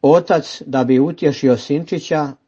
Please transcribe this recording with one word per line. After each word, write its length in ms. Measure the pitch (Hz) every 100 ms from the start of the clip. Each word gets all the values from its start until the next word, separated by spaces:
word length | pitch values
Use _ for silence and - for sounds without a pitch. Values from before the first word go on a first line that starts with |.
Otac, 600 | - 165 165 170 139 - -
da 180 | 135
bi 160 | 123 131
utješio 580 | 143 170 156 139 135 120
sinčića 720 | - 143 165 175 - 160 143 139